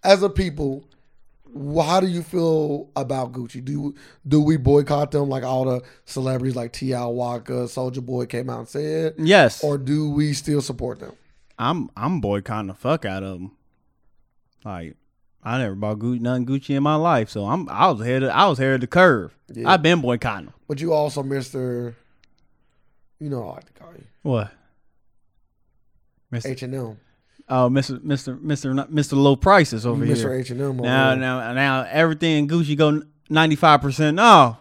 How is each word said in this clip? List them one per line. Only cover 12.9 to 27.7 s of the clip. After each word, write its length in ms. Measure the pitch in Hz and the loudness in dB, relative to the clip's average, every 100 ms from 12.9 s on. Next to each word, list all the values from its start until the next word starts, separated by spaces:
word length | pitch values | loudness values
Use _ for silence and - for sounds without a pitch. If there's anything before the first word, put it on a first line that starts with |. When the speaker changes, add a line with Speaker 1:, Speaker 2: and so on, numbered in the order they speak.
| 156 | -2
Speaker 2:
out 180 | 107 95 | -2 -8
of 140 | 95 92 | -8 -10
'em. 160 | 95 _ _ _ _ _ _ _ _ _ _ _ | -14 _ _ _ _ _ _ _ _ _ _ _
Like, 320 | 107 92 82 - _ _ _ _ | -14 -12 -14 -18 _ _ _ _
I 140 | - 123 | -6 -4
never 180 | 117 98 | -4 -4
bought 220 | 104 107 | -6 -4
Gucci, 200 | 117 123 | -4 -2
nothing 260 | 117 127 123 | -2 -2 -2
Gucci 240 | 135 - | -4 -2
in 80 | 139 | 0
my 140 | 143 156 | 0 2
life, 320 | 165 139 110 | 2 0 0
so 160 | 107 101 | -6 -4
I'm, 220 | 160 160 | -4 -4
I 200 | - 175 | 0 0
was 80 | 120 | 0
ahead 240 | 117 131 | -2 -2
of, 60 | 135 | -2
I 180 | - 196 | 2 2
was 100 | 131 | 2
ahead 160 | 135 | 0
of 60 | 135 | 0
the 60 | 123 | 0
curve. 480 | 175 185 120 80 _ _ | 4 6 4 -2 _ _
Speaker 1:
Yeah. 180 | 113 120 | -6 2
Speaker 2:
I've 120 | 185 | 4
been 180 | 156 175 | 4 2
boycotting 480 | 123 120 123 98 - | 2 -2 -2 -6 -12
'em. 60 | - _ | -20 _
Speaker 1:
But 140 | 143 | -6
you 120 | 165 | 0
also, 300 | 156 151 143 | 0 0 -4
Mister, 720 | 135 139 127 135 127 120 120 120 _ _ _ _ _ _ _ _ _ _ _ _ | -4 -6 -6 -6 -6 -6 -8 -14 _ _ _ _ _ _ _ _ _ _ _ _
you 100 | 151 | -8
know 140 | 131 | -8
I 80 | 101 | -8
like 120 | - _ | -14 _
to 80 | _ | _
call 120 | - | -20
you. 120 | - - _ | -20 -20 _
Speaker 2:
What? 280 | 160 123 104 _ _ _ _ _ _ _ _ _ _ _ _ _ _ _ _ _ _ | -2 -2 -2 _ _ _ _ _ _ _ _ _ _ _ _ _ _ _ _ _ _
Mister 180 | 120 131 | -10 -8
Speaker 1:
H 140 | 127 | -10
and 100 | 127 | -10
M. 240 | 131 120 107 _ _ _ _ - | -10 -10 -14 _ _ _ _ -4
Speaker 2:
Oh, 200 | 131 | 2
Mister, 320 | 123 | 4